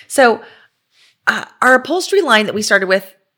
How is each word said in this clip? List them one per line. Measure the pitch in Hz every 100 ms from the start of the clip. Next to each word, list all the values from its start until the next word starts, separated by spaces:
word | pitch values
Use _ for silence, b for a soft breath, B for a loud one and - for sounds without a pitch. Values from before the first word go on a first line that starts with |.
| B
So, | - 247 - B B B _ _ b b b -
uh, | 214 - -
our | 247
upholstery | 254 - 359 - 403
line | 302 214 208
that |
we | 208
started | 214 202 190
with | 190 - _ _